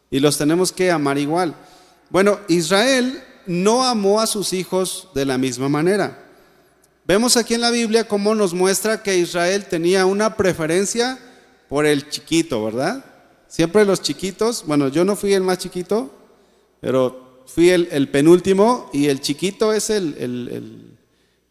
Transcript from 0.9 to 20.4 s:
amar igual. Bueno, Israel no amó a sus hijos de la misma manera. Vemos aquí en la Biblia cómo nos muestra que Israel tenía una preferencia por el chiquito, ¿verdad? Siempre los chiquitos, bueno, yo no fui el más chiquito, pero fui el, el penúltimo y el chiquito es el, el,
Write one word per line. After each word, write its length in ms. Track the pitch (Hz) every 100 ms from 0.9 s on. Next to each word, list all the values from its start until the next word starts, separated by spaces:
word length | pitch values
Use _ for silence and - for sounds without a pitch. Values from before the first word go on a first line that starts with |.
amar 260 | 165 139 139
igual. 400 | 143 165 175 - - - _ _ _
Bueno, 280 | 170 202 196 -
Israel 760 | 175 156 196 254 262 254 294 - - -
no 380 | 175 196 247
amó 360 | 254 226 196 214
a 60 | 220
sus 260 | 214 175
hijos 560 | 190 175 185 180 - -
de 100 | 135
la 140 | 139 127
misma 320 | 131 120 139
manera. 520 | 147 170 202 151 - - - _ _ _ _ _ _ -
Vemos 320 | 196 247 240
aquí 160 | 220
en 80 | 233
la 80 | 240
Biblia 360 | 240 226 220 220
cómo 280 | 208 202
nos 180 | 220 196
muestra 500 | 180 185 190 214 220
que 140 | 202 180
Israel 480 | 165 175 175 202
tenía 400 | 196 170 170 190
una 320 | 185 202 214 220
preferencia 840 | 190 156 156 180 202 233 247 254 - - _ _ _
por 160 | 139 151
el 240 | 143 -
chiquito, 520 | - - 160 160 117
¿verdad? 400 | 107 117 160 269 - - _ _ _
Siempre 380 | - 165 208 202
los 160 | 180
chiquitos, 640 | - 139 190 185 220 233 151
bueno, 220 | 147 135
yo 180 | 151 190
no 100 | 196
fui 160 | 202
el 100 | 196
más 140 | 185 180
chiquito, 560 | 180 180 175 208 269 - - _ _ _ _ _
pero 640 | 117 131 127 127 - - -
fui 240 | - 175
el, 180 | 180 170
el 200 | 147 139
penúltimo 800 | 139 156 175 190 190 220 247 -
y 140 | 143 147
el 140 | 139
chiquito 520 | - 139 185 196 214
es 160 | 214 208
el, 260 | 214 165 -
el, 300 | 123 123